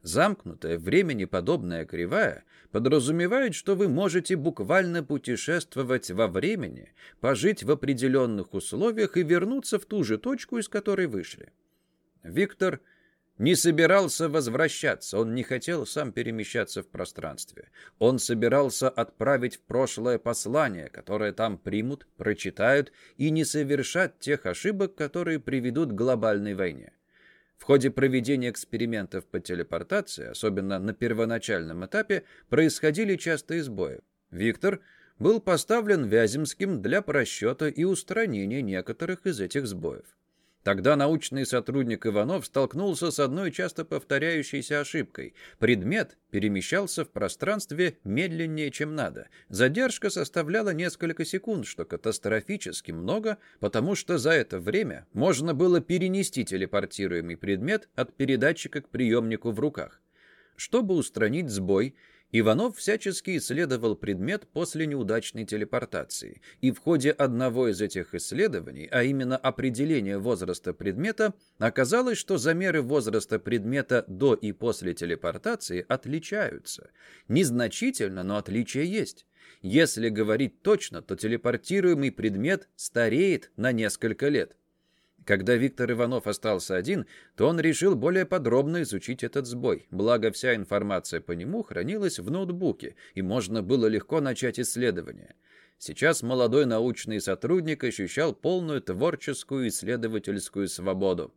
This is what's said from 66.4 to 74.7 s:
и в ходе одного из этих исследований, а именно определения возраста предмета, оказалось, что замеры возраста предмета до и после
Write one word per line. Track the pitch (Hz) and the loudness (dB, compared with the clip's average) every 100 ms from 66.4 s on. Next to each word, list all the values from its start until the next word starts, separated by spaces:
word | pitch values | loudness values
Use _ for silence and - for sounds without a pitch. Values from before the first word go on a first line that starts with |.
| - - | -20 0
и | 131 | 0
в | - | 2
ходе | - 165 139 | 2 4 4
одного | - 135 120 127 117 123 | 2 2 2 0 2 2
из | 92 | 2
этих | 101 92 85 | -2 -2 -6
исследований, | 87 - 139 208 107 65 67 78 | -8 -6 0 0 0 -8 -14 -4
а | 127 | 0
именно | 127 139 127 131 | 2 0 -2 0
определения | 131 - 131 117 147 147 98 101 | -2 0 -2 0 0 2 0 -2
возраста | 110 107 90 87 92 | 0 0 -2 -4 -6
предмета, | 87 101 98 196 220 214 - _ _ | -4 -4 -2 -4 0 -2 -2 _ _
оказалось, | 110 - 127 233 254 220 | 0 2 2 4 2 -2
что | - 185 | -2 0
замеры | 131 165 190 160 | 2 2 2 0
возраста | 123 147 110 104 - 110 | 2 0 2 -2 0 -4
предмета | - 117 104 139 131 123 - | 0 -2 0 -2 2 0 0
до | 92 139 | 2 4
и | 110 107 | 4 0
после | 92 117 | -2 -2